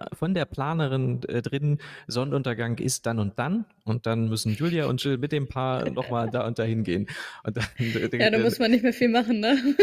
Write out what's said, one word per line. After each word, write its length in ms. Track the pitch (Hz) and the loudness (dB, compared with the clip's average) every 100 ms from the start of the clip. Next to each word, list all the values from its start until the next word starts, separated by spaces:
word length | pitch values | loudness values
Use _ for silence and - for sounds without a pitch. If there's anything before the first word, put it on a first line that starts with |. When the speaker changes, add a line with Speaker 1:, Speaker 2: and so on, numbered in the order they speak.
| - | -8
Speaker 1:
von 200 | - 160 | -6 -2
der 120 | 185 147 | 0 -2
Planerin, 760 | - 139 165 143 131 127 127 | -4 -2 0 0 2 0 -2
äh, 180 | - 120 | -4 -4
drin, 380 | 117 139 147 147 - - - | -2 0 2 0 -2 -16 -6
Sonnenuntergang 720 | 113 135 139 131 113 120 120 | -4 0 0 -2 -2 -2 -2
ist 280 | 127 - 117 | -2 -2 -2
dann 140 | 113 | 0
und 180 | 101 104 | 0 -2
dann 280 | 131 214 220 _ | -2 -2 -4 _
und 220 | - 117 113 | -4 -2 0
dann 240 | 113 113 | 0 0
müssen 240 | 110 110 | 0 0
Julia 320 | 107 165 170 139 | 0 0 2 0
und 180 | 127 | 0
Jill 140 | 143 131 | 0 0
mit 160 | 147 | 0
dem 160 | 151 135 | -2 -2
Paar 400 | 131 131 131 - | -2 -2 0 -2
Speaker 2:
<laughs> 20 | |
Speaker 1:
noch 180 | - 127 | -4 -2
mal 200 | 120 113 | -2 0
da 180 | 123 113 | 0 -2
und 100 | 117 | 0
dahin 280 | 113 113 98 | 0 0 0
gehen. 220 | 87 101 - - - | 0 -2 -6 -12 -10
Und 140 | - 113 | -8 -4
dann, 80 | 107 - 117 113 | -6 -4 -2 0
äh, 120 | 113 123 | -2 2
Speaker 2:
Ja, 120 | 214 | 4
da 80 | 220 | 4
Speaker 1:
äh, 20 | |
Speaker 2:
muss 200 | 233 - | 2 2
man 120 | 226 | 4
nicht 120 | 240 | 4
mehr 100 | 240 | 4
viel 160 | 233 240 | 2 2
machen, 320 | 233 220 220 | 4 2 2
ne? 160 | 220 277 | 4 4
<laughs> 200 | 254 285 | 4 6